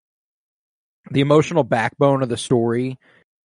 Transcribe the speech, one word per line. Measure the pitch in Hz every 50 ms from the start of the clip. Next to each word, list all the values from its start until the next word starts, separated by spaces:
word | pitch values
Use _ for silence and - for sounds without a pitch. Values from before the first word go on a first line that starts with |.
| _ _ _ _ _ _ _ _ _ _ _ _ _ _ _ _ _ _ _ _ - -
the | 123 131
emotional | 139 143 147 156 151 - 175 160 139
backbone | 107 127 117 110 123 - - 147 139 139 135 135
of | 120
the | 117 107
story | - - 139 120 117 117 117 120 127 131 131 - _ _ _ _ _ _ _ _ _